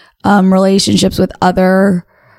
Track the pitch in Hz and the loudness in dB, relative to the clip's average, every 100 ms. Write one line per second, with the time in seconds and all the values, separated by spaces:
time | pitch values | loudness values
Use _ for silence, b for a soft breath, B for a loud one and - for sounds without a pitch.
0 | B B 202 202 190 190 190 196 208 202 | B B -2 0 2 2 2 0 0 0
1 | 185 - 185 - 185 185 185 190 202 180 | -2 -2 -4 -2 -2 0 0 2 0 -2
2 | - b b | -6 b b